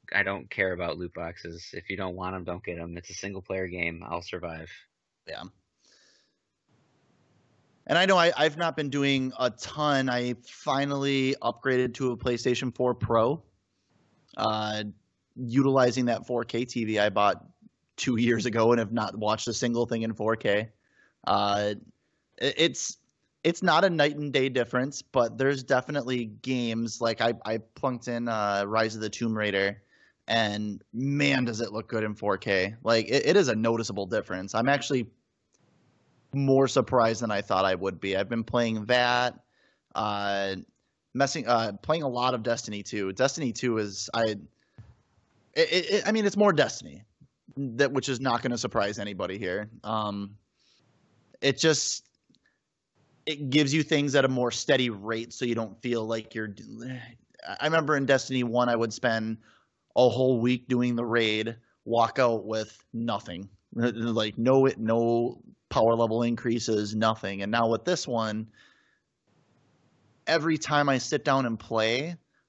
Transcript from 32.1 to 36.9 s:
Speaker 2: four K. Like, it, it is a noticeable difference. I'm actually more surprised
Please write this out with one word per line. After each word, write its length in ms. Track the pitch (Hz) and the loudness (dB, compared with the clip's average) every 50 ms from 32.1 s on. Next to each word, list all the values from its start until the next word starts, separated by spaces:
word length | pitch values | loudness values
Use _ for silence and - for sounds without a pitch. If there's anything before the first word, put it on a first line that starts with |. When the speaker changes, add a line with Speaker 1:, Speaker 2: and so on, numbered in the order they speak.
| 104 | -6
Speaker 2:
four 240 | - - 104 98 95 | -4 -2 -2 -2 -2
K. 380 | - 107 98 92 92 104 113 - | 0 0 2 2 2 0 -4 -4
Like, 260 | - 110 117 113 110 - | 0 2 2 2 2 2
it, 180 | 127 139 - | 0 2 4
it 100 | 143 175 | 4 4
is 120 | 202 165 127 | 4 4 4
a 60 | 107 | 2
noticeable 520 | 110 113 117 117 113 110 107 98 98 98 | 0 0 0 0 0 -2 -4 -6 -6 -6
difference. 480 | 92 113 107 - - 92 92 95 98 - | -2 -4 -4 -4 -4 -8 -8 -6 -4 -2
I'm 140 | 113 120 139 | 0 2 2
actually 380 | 143 135 - - 143 127 110 - _ _ _ _ _ _ _ _ _ _ _ _ _ _ _ _ _ _ _ _ _ _ _ _ | 2 0 0 -2 -2 -2 -2 -4 _ _ _ _ _ _ _ _ _ _ _ _ _ _ _ _ _ _ _ _ _ _ _ _
more 340 | - 139 139 135 135 135 135 | -4 0 4 4 6 6 6
surprised 540 | 123 - 139 113 - | 4 4 2 2 4